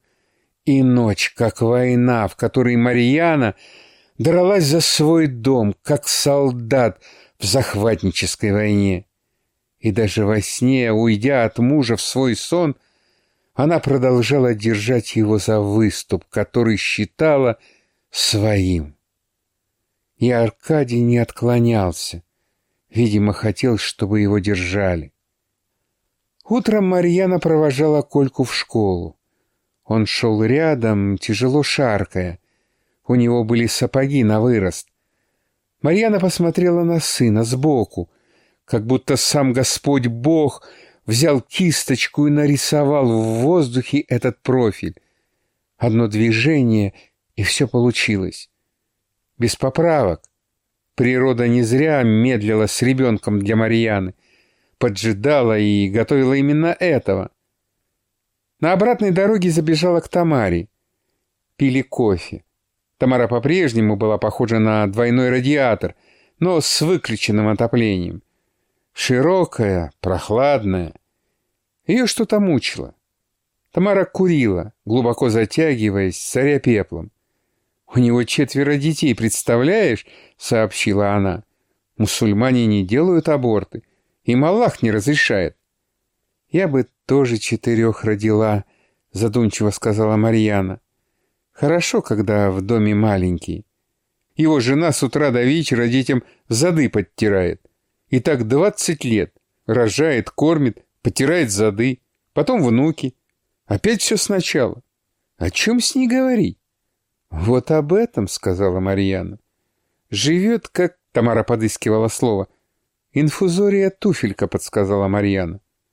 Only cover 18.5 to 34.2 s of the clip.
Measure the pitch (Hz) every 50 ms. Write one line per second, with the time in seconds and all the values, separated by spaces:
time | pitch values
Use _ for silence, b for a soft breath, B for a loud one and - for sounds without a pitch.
18.5 | 104 98 92 92 90 82 76 73 71 _ _ _ _ _ _ _ _ _ _ _
19.5 | _ _ _ _ _ _ _ _ _ _ _ _ _ - 120 123 123 117 117 107
20.5 | - _ - - 160 151 139 120 120 120 120 120 120 120 117 - - - 120 120
21.5 | 120 120 117 117 117 107 95 90 85 - - - - 85 - _ _ _ _ _
22.5 | _ _ _ _ _ _ _ _ - 110 120 107 104 104 101 104 101 - - 110
23.5 | 95 - - 127 117 101 - - - - 107 98 107 107 104 101 104 104 92 104
24.5 | 101 90 92 87 95 104 98 92 90 82 73 - _ _ _ _ _ _ _ _
25.5 | _ _ _ _ _ _ _ _ _ _ _ _ _ _ _ _ _ _ - -
26.5 | 214 247 - - 208 214 196 185 185 180 175 175 170 185 190 180 185 170 - 165
27.5 | 160 151 156 147 127 131 156 156 151 147 - - - 147 139 131 - - 127 -
28.5 | - - - - - 117 107 98 92 87 85 82 - _ _ _ _ _ _ _
29.5 | _ _ _ _ _ _ _ - 107 113 107 - - - - 113 110 104 110 110
30.5 | 131 147 160 160 151 127 113 110 107 101 98 98 98 95 - - 107 101 123 127
31.5 | 135 147 139 - - - 139 120 107 98 98 - - 92 90 90 82 - _ _
32.5 | _ _ _ _ _ _ _ _ _ _ _ - 127 123 120 120 120 120 113 110
33.5 | 120 117 117 110 - - 127 117 - 135 135 135 147 139